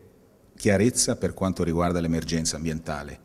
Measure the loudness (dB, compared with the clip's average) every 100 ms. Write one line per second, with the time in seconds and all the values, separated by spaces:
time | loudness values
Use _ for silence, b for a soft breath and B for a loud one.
0 | -20 _ _ _ _ -2 2 4 4 2
1 | 0 0 -2 -2 -2 0 0 2 2 0
2 | 0 -2 0 -2 -2 -4 -4 -4 -6 -8
3 | -8 -16